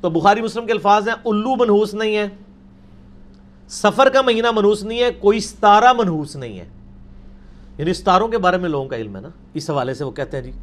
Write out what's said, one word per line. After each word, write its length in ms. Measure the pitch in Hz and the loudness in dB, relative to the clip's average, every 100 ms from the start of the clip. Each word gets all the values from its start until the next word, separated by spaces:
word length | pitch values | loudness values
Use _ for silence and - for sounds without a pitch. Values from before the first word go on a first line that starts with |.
तो 60 | 180 | -2
बुखारी 300 | 165 190 208 | 2 2 2
मुस्लिम 240 | 226 226 233 | -2 -6 -4
के 80 | |
अल्फाज 360 | 226 202 208 208 | -2 2 2 2
हैं, 120 | 226 | -6
उल्लू 320 | 233 208 226 262 | -2 -2 -2 0
मनहूस 380 | 240 208 208 208 | 2 2 0 -2
नहीं 200 | 220 214 | -2 -2
है, 160 | 202 196 - - - - - - - - - - - - - | -4 -10 -20 -20 -20 -20 -20 -20 -20 -20 -20 -20 -20 -20 -18
सफ़र 380 | - 208 208 269 | -2 -2 4 4
का 120 | 262 | 4
महीना 280 | 254 220 233 | 2 0 0
मनहूस 320 | 220 202 208 | 2 2 0
नहीं 160 | 208 233 | -4 -2
है, 120 | 247 | -2
कोई 260 | 233 202 226 | 2 0 2
सितारा 520 | - - 208 208 247 240 | -4 2 4 6 6 4
मनहूस 400 | 202 156 143 143 | 0 -2 -6 -12
नहीं 200 | 120 95 | -12 -14
है। 160 | 85 - - - - - - - - - - - | -16 -20 -20 -20 -20 -20 -20 -20 -20 -20 -20 -8
यानी 140 | 156 | -4
सितारों 340 | 180 202 185 220 | -2 2 2 2
के 80 | 226 | 0
बारे 180 | 180 180 | 0 0
में 120 | 180 | -2
लोगों 180 | 147 135 | -4 -6
का 100 | 120 | -8
इल्म 180 | 107 95 | -8 -12
है 60 | |
ना, 100 | 143 - - 156 | -16 -20 -14 -12
इस 140 | 147 | -4
हवाले 260 | 143 127 131 | -4 -4 -6
से 80 | |
वो 80 | 139 | -8
कहते 240 | 135 135 139 | -8 -8 -8
हैं 60 | |
जी 100 | 123 - | -12 -16